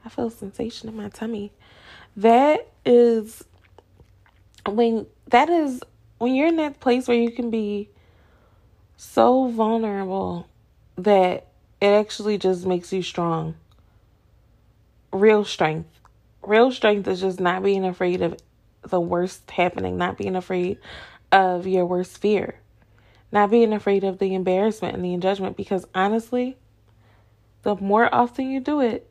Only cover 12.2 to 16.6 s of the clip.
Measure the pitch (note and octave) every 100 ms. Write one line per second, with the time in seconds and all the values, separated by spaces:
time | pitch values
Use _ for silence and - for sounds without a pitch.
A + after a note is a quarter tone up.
12.2 | G#3+ G#3 F#3+ F#3 F#3 F3+ F3 F#3+ F3 -
13.2 | E3+ E3 D#3+ D#3+ _ _ _ _ _ _
14.2 | _ _ _ _ _ _ _ _ _ F#3+
15.2 | G#3+ G#3+ G3+ - D#3+ D#3 E3 _ _ _
16.2 | _ _ - G#3+